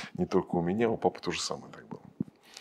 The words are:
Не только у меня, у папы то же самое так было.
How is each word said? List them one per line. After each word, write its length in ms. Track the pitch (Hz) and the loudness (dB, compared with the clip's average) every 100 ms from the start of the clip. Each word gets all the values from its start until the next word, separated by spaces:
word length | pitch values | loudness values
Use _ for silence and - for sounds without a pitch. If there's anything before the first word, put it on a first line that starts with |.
| - | -8
Не 120 | - 90 | -2 2
только 300 | 95 - 90 | 2 4 2
у 60 | |
меня, 280 | 85 104 117 | 2 4 2
у 80 | 110 | 4
папы 220 | 90 - | 0 0
то 120 | - | -4
же 100 | 85 | -2
самое 300 | - 71 71 | -4 -6 -10
так 140 | 76 - | -16 -14
было. 140 | - - - - _ - - | -14 -14 -8 -8 _ -20 -18